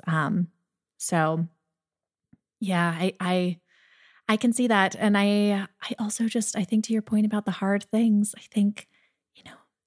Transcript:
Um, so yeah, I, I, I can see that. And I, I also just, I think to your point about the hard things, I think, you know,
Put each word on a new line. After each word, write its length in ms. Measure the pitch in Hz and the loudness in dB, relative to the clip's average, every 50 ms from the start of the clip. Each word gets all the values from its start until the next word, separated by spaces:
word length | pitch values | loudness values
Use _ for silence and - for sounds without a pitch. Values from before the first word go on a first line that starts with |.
| - | -4
Um, 400 | 170 160 160 147 143 - 175 175 - _ _ _ _ _ _ _ _ _ | -2 0 0 0 0 0 0 -2 -4 _ _ _ _ _ _ _ _ _
so 500 | - - - 175 165 156 156 160 165 165 165 _ _ _ _ _ _ _ _ _ _ _ _ _ _ _ _ _ _ _ _ _ - | -10 -6 -2 0 0 2 0 0 -2 -4 -6 _ _ _ _ _ _ _ _ _ _ _ _ _ _ _ _ _ _ _ _ _ -8
yeah, 360 | 220 190 180 170 170 170 165 | -4 -2 0 0 0 0 0
I, 160 | 160 185 190 - - | -2 -2 -4 -4 -4
I, 400 | 185 180 185 180 180 180 170 - _ _ _ _ _ _ _ _ _ _ _ _ _ | -4 -2 0 0 0 -2 -4 -6 _ _ _ _ _ _ _ _ _ _ _ _ _
I 100 | - 214 | -2 0
can 140 | 220 - 233 226 | 2 2 0 0
see 120 | - 247 | 2 2
that. 300 | 233 214 196 190 - - | 2 4 4 2 2 0
And 180 | - 214 208 202 | 0 2 2 4
I, 520 | 202 202 202 208 208 208 202 202 196 196 - _ - - | 4 4 2 2 2 2 2 2 0 -4 -8 _ -14 -10
I 120 | - 233 - | -10 -6 -6
also 280 | 220 208 - - 233 | -6 -6 -4 -4 -4
just, 300 | 220 - 233 214 - - | -2 -2 -2 -4 -4 -4
I 60 | 220 180 | -4 -2
think 220 | - 220 214 - | 0 0 -2 0
to 80 | - 226 | 0 -2
your 100 | 220 214 | -4 -2
point 240 | - 220 214 214 | 0 0 2 2
about 180 | 214 214 208 - | 2 0 -2 -2
the 60 | 196 | -4
hard 320 | 180 - 196 196 202 202 - | -4 -2 0 0 0 -2 -2
things, 500 | - - 220 233 220 208 208 208 - - | -2 0 2 2 4 4 2 2 0 -4
I 60 | - - - | -10 -12 -4
think, 380 | - 208 202 208 208 - - _ _ _ _ _ _ _ _ _ _ | 0 0 0 0 0 -4 -12 _ _ _ _ _ _ _ _ _ _
you 80 | _ - | _ -20
know, 140 | - - - _ _ _ _ _ | -20 -20 -20 _ _ _ _ _